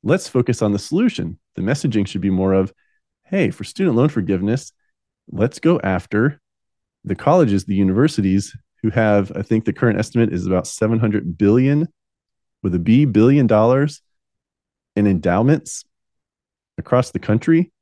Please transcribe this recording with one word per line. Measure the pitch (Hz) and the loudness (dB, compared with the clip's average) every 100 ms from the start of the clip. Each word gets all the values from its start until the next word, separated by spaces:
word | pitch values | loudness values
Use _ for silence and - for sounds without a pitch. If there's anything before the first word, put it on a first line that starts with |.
Let's | - 185 - | 0 -2 0
focus | 127 120 117 | -2 -2 -2
on | 107 | -2
the | 101 | -2
solution." | - 170 240 - 82 87 _ - | -2 0 0 -2 -10 -12 _ -8
The | |
messaging | 95 143 139 107 95 | -4 -2 -2 -2 -2
should | 98 | -4
be | 95 | -2
more | 92 95 | 0 0
of, | 95 92 _ _ _ _ _ | 0 -2 _ _ _ _ _
"Hey, | _ 190 170 | _ -2 -2
for | - | -4
student | 202 - 185 117 | -14 -4 0 2
loan | 147 | 2
forgiveness, | 120 92 95 98 123 - _ _ _ _ _ - | 0 -2 -2 -2 -4 -6 _ _ _ _ _ -14
let's | - 120 - | -4 -4 0
go | 165 170 | 0 0
after | 95 92 - 104 135 147 _ _ _ _ _ _ | -2 -4 -2 -2 -2 -4 _ _ _ _ _ _
the | - 98 | -10 -4
colleges, | - 175 135 101 95 | 2 2 2 0 -2
the | 98 | 0
universities | 95 98 151 - 98 95 - - _ _ | 0 2 0 0 0 0 -2 -16 _ _
who | 110 | -4
have, | 117 110 104 98 - | 0 2 2 0 -6
I | |
think | 107 110 - | -2 -2 -2
the | |
current | - 120 101 | 0 0 0
estimate | 104 120 113 | -2 0 0
is | 90 92 | -2 -2
about | 92 - | -2 -4
seven | - 110 113 | -4 -2 0
hundred | 110 104 87 82 | 0 -2 -6 0
billion, | 101 117 135 147 170 _ _ _ _ _ _ _ | 2 4 2 0 -2 _ _ _ _ _ _ _
with | 92 87 | -4 -2
a | |
B, | 85 120 147 | 2 4 4
billion | 104 117 143 117 | 4 4 4 4
dollars | 107 113 131 147 - _ _ _ _ _ _ _ _ _ - | 4 4 2 -2 -6 _ _ _ _ _ _ _ _ _ 0
in | 104 | 0
endowments | 90 90 90 123 156 - - - _ _ _ _ _ _ _ _ - | 2 0 0 2 0 -2 -18 -18 _ _ _ _ _ _ _ _ -18
across | - 123 127 | -2 0 0
the | - | -6
country | - 110 - 165 175 _ | -2 -2 2 2 0 _